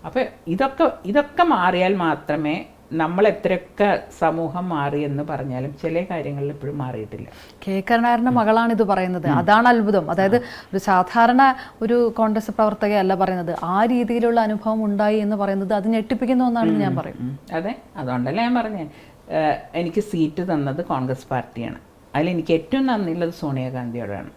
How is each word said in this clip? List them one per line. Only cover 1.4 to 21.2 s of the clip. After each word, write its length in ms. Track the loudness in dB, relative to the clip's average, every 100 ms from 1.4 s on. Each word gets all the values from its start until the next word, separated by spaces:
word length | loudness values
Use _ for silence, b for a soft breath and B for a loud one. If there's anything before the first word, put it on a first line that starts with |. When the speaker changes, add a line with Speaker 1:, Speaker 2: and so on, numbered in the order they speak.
Speaker 1:
മാറിയാൽ 500 | 2 4 4 4 2
മാത്രമേ 680 | 2 0 -2 -2 -2 -2 -4 -8 -20 -8
നമ്മൾ 340 | -2 0 4 2
എത്രയൊക്കെ 600 | 2 -2 -2 -4 0 2 2 -4 -2
സമൂഹം 500 | 0 0 -4 -4 -4
മാറി 300 | -2 -2 -2
എന്ന് 200 | -2 -4
പറഞ്ഞാലും 520 | -4 -6 -6 -6 -8 -6
ചില 200 | -4 -4 -4
കാര്യങ്ങളിൽ 400 | -6 -6 -6 -6
ഇപ്പോഴും 280 | -6 -8 -6
മാറിയിട്ടില്ല. 500 | -6 -8 -10 -12 -14 B B -12
Speaker 2:
കെ 200 | -6 -4 0
കരുണാകരൻ്റെ 400 | 2 4 2 2
Speaker 1:
ഉം. 40 |
Speaker 2:
മകളാണിത് 480 | 2 4 4 4 2
പറയുന്നത്. 440 | 2 2 0 -2 0
Speaker 1:
ഉം. 100 | 2
Speaker 2:
അതാണ് 300 | 6 6 6
അത്ഭുതം. 440 | 4 4 2 0
അതായത് 240 | 0 2
Speaker 1:
ആ. 80 | 2 -2 B B
Speaker 2:
ഒരു 60 | -4
സാധാരണ 800 | 2 2 2 4 4 6 4 4 B -6
ഒരു 320 | 0 2 2 2
കോൺഗ്രസ് 340 | 0 0 -2
പ്രവർത്തകയല്ല 640 | 0 0 2 0 2 2
പറയുന്നത്. 400 | 2 0 0 -4 -4
ആ 220 | -2 2
രീതിയിലുള്ള 560 | 2 2 0 0 2 2
അനുഭവം 440 | 0 -2 -2 -2
ഉണ്ടായി 320 | 0 0 0 0
എന്ന് 180 | 0
പറയുന്നത് 380 | -2 -2 -2 -2
അത് 140 | -2 0
ഞെട്ടിപ്പിക്കുന്ന 560 | -2 -2 -2 0 2
ഒന്നാണെന്ന് 380 | 2 2 2 2
ഞാൻ 100 | 0
Speaker 1:
ഉം. 60 | -2
Speaker 2:
പറയും. 200 | -6 -8
Speaker 1:
ഉം. 200 | -10 -10 -8 -6
അതെ, 180 | -6 -8 -14 -10
അതുകൊണ്ടല്ലേ 460 | -4 -2 -2 -2
ഞാൻ 120 | 0
പറഞ്ഞേ, 300 | 0 -2 -6 -10 B B B -4
ഏഹ്, 280 | 0 0 -2 -4
എനിക്ക് 280 | -6 -2 -4 -2
സീറ്റ് 420 | -2 -2 -2 -2
തന്നത് 320 | -2 -2 -4
കോൺഗ്രസ് 420 | -4 -4 -2 -6